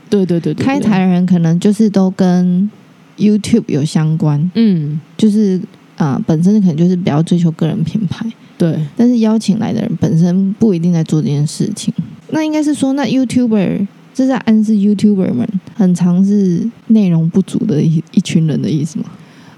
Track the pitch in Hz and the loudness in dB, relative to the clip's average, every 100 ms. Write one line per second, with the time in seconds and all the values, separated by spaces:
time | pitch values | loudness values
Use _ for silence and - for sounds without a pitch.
0 | - 208 180 170 160 151 - 277 220 190 | -4 -2 0 0 -2 -2 -2 0 0 2
1 | 185 180 180 180 165 170 202 202 220 196 | 2 2 2 2 2 2 2 2 2 2
2 | 190 185 180 180 180 180 208 - - - | 0 0 0 2 2 0 -2 -6 -20 -20
3 | _ - 208 208 - 226 - 147 151 165 | _ -2 0 0 0 -4 -2 -4 -2 -2
4 | 156 160 156 147 175 214 226 175 147 151 | 0 0 0 0 -2 0 0 0 -2 -8
5 | - - 220 208 202 185 - - - - | -10 -2 0 2 0 -2 -6 -16 -20 -4
6 | 165 - - 156 175 214 185 147 175 180 | -2 -2 0 2 2 4 2 2 0 0
7 | 185 143 170 175 170 160 160 - 160 214 | 0 -2 0 0 0 0 -4 -2 -4 -4
8 | 180 - 226 - - - 170 156 147 - | -4 -6 -10 -10 -20 -4 -2 -2 -4 0
9 | 240 247 220 220 208 185 - - - 165 | 2 2 2 0 0 -2 -2 -4 -4 -4
10 | - 160 175 180 196 214 226 170 170 170 | 0 2 2 2 -2 0 0 2 0 0
11 | 156 156 143 143 151 - - - - - | 0 -2 0 -2 -4 -2 -6 -4 -6 -6
12 | - - - 311 311 302 294 294 269 277 | -8 -14 -8 -4 -2 0 -2 0 -2 -2
13 | 262 262 254 254 247 214 175 170 196 - | -2 0 0 0 0 0 0 -2 -6 -8
14 | - - 262 254 - 220 214 214 202 202 | -12 -2 0 0 2 2 2 2 2 2
15 | 208 196 185 240 226 190 - - 185 175 | 2 2 0 -2 -4 -6 -8 0 0 2
16 | 175 175 196 208 190 170 226 - - 220 | 2 2 2 2 2 0 -4 -8 0 2
17 | 190 165 165 190 - - - 147 160 160 | 4 2 2 0 -2 -2 -2 0 2 0
18 | - - - 175 156 143 117 151 160 - | 0 -2 0 0 0 -2 -2 -2 -4 -6
19 | - - - - - | -10 -14 -20 -20 -20